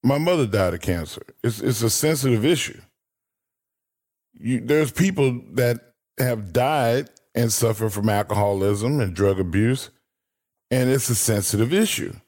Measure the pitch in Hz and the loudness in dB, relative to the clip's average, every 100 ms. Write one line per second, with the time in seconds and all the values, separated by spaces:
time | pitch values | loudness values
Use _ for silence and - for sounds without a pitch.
0 | 123 143 165 175 120 101 92 87 90 87 | 2 2 2 2 2 2 0 0 -2 -4
1 | 78 - - - 117 110 - 110 113 - | -4 -14 -20 -6 -6 -2 -2 0 0 0
2 | 151 151 135 117 127 165 - - - _ | 0 0 0 2 2 0 -2 -12 -20 _
3 | _ _ _ _ _ _ _ _ _ _ | _ _ _ _ _ _ _ _ _ _
4 | _ _ _ _ 113 127 120 151 147 - | _ _ _ _ -4 -4 2 2 2 2
5 | 196 185 135 123 - 101 120 120 _ _ | 0 2 0 0 -6 0 0 0 _ _
6 | _ - 127 113 98 87 131 151 117 123 | _ -4 -2 -2 -2 -2 0 2 2 0
7 | 143 _ _ 113 117 - 113 107 110 98 | -4 _ _ -2 0 2 0 0 -4 0
8 | 107 104 104 104 101 98 98 101 117 147 | 2 2 0 0 0 2 0 0 -2 0
9 | 98 87 98 95 92 95 110 131 - _ | -2 0 0 2 0 0 0 -2 -6 _
10 | _ _ _ _ _ _ _ 127 127 131 | _ _ _ _ _ _ _ 0 2 0
11 | - 113 - 107 92 104 117 185 220 - | 0 -2 0 0 0 0 0 2 0 -2
12 | 69 - | -8 -12